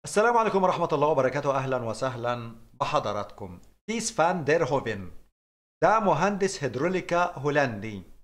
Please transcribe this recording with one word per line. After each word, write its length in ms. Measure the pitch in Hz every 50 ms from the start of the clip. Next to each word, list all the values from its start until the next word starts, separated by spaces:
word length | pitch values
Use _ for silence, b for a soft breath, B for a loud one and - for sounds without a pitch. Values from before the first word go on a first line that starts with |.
| -
السلام 320 | - - 202 214 240 240
عليكم 260 | 233 220 208 185 196
ورحمة 260 | 185 180 156 160 170 160
الله 140 | 165 143 143 151
وبركاته، 480 | 160 151 131 127 127 143 139 143 135
أهلا 200 | 135 131 131 131
وسهلا 800 | 123 120 113 107 - 135 131 123 120 117 120 123 120 117 117 113 - - - - -
بحضراتكم. 800 | 139 - - 143 - 107 101 104 98 - - - 104 90 87 87 - - _ _ _
تيس 260 | - 226 233 - -
فان 320 | - - 156 175 180 180 143
دير 200 | 127 151 170 165
هوفن 460 | 135 147 131 - 113 107 98 92 87 - - - _ _ _ _ _ _ _ _ _ _ _
ده 180 | 156 175 208 226
مهندس 640 | 208 185 156 143 180 202 208 185 196 185 - - 143
هيدروليكا 720 | 127 101 123 143 180 185 180 175 - 175 175 180 175 - 135
هولندي 640 | 131 147 143 147 143 135 113 101 98 110 104 95 87 - - -